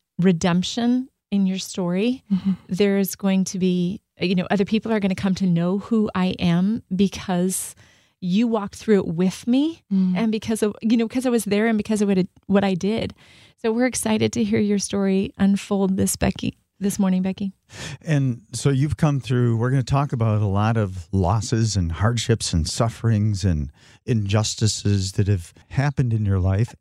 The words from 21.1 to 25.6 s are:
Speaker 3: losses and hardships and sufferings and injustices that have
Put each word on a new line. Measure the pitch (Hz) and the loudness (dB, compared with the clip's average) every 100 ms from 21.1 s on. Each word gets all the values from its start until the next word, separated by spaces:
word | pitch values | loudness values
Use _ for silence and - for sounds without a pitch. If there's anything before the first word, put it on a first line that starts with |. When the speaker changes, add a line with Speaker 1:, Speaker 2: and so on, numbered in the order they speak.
Speaker 3:
losses | 95 85 110 - 113 113 98 | 0 2 2 0 0 0 0
and | 85 | -2
hardships | 80 104 120 - 113 - | 0 0 0 0 -2 0
and | 87 76 | -2 0
sufferings | - 117 - 113 110 107 101 | -2 -2 -2 0 0 0 0
and | 95 80 69 - - - | 0 0 -4 -10 -20 -12
injustices | - 117 98 107 107 - 110 - 104 101 98 | -4 -2 0 0 0 0 -2 0 0 0 0
that | 98 98 | 0 0
have | 98 85 - | 0 -4 -16